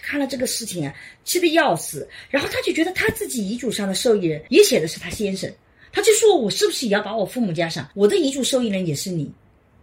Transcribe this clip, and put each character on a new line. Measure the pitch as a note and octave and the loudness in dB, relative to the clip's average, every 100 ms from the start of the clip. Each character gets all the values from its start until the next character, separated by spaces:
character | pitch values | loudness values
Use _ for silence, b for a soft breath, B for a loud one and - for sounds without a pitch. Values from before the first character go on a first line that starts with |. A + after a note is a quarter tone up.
看 | - C#4+ | -6 -4
了 | C4+ | -4
这 | C4+ | -2
个 | B3+ | -4
事 | - A3+ | -4 -6
情 | F3+ | -6
啊， | C#3 B B B | -6 B B B
气 | - F4 | -4 0
得 | F4 | 2
要 | D#4+ C#4 E3 | 4 2 0
死， | - D3 - B B | -4 -10 -12 B B
然 | C#4 | -4
后 | G4 | -2
他 | B4 | -4
就 | B4+ | -2
觉 | C#4+ | 0
得 | E4+ | 0
他 | F#4 A4 | 0 -2
自 | G#4+ F4 | -2 -6
己 | B3+ F#3+ | -6 -4
遗 | A#3+ | -4
嘱 | B3+ | -4
上 | G3 G3 | -2 -2
的 | |
受 | F#3 B3+ G#3+ | -2 2 2
益 | E3+ | 2
人 | D3+ - | -4 2
也 | D#4 | 4
写 | G#4 G3+ | 6 4
的 | D#3+ | 0
是 | - | -6
他 | F3 | -10
先 | - G3+ F#3+ | -6 -4 -4
生， | - - b b b | -8 -12 b b b
他 | - | 2
就 | G#4 | 4
说 | G#4+ A4 F4 | 6 6 6
我 | G#3 | 2
是 | - G#4 | 0 0
不 | |
是 | - A#3+ | 0 0
也 | |
要 | G3+ | 0
把 | G3 A3 | 0 -4
我 | |
父 | F#3 B3+ | -4 -2
母 | G#3+ | -2
加 | D#3+ E3 | 0 -2
上？ | D#3+ C#3 | -4 -8
我 | G3 G#3 | 2 4
的 | G4 | 4
遗 | C#4 | 2
嘱 | C#4 | 0
受 | B3 C4 | 0 0
益 | A#3 | 0
人 | F#3+ | 0
也 | F3 | -2
是 | C#3+ F#3+ | -2 -4
你， | E3+ C#3 - _ _ _ _ | -4 -6 -8 _ _ _ _